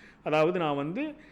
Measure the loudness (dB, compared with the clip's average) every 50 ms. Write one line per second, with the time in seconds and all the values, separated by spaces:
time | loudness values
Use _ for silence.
0 | -20 -20 -20 -10 -4 0 2 4 4 4 2 0 -2 -2 -2 -2 -4 -4 -4 -6
1 | -6 -8 -8 -12 -18 -20